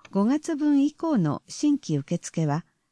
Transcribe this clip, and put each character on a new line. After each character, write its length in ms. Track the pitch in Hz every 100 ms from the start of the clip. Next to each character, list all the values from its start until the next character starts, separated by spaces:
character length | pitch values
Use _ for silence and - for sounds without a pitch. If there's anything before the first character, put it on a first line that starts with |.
| -
五 140 | 196 208
月 300 | 294 - 302
分 280 | 294 285
以 100 | 285
降 240 | - 330 277
の 260 | 156 139 -
新 300 | - 294 285
規 200 | - 151
受 200 | 139 175
付 280 | - - 156
は、 200 | 147 - _ _